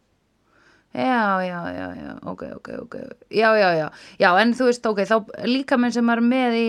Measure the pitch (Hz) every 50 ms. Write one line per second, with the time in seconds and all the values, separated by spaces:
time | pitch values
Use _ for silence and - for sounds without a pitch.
0 | _ _ _ _ _ _ _ _ _ _ _ _ _ _ _ _ _ _ - 247
1 | 254 262 254 233 214 202 190 185 185 180 175 175 175 - - - 92 - - -
2 | - - - - - - - - - - - - - - - - - - - -
3 | - - - - _ - - 208 220 220 220 214 196 180 170 160 151 147 - -
4 | - - - - 202 185 175 190 226 240 233 240 262 240 240 240 - 226 208 202
5 | 190 196 226 220 208 - - - - 226 247 269 262 - 285 240 240 240 233 240
6 | 240 233 233 226 233 240 254 262 254 240 226 233 233